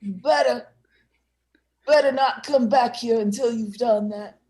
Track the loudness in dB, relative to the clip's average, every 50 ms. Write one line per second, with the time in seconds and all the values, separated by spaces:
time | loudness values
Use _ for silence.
0 | -10 -10 -12 -8 0 0 2 2 2 0 0 -2 -6 -16 _ _ _ _ _ _
1 | _ _ _ _ _ _ _ _ _ _ _ _ _ _ _ _ _ 2 4 4
2 | 4 4 2 2 0 0 0 -2 -10 0 0 0 2 4 2 2 2 2 -2 -6
3 | -4 -2 0 0 0 -2 -2 -2 -2 -2 -2 -2 -6 -8 -6 -6 0 0 0 0
4 | 0 -4 -8 -10 -14 -16 -18 _ _ _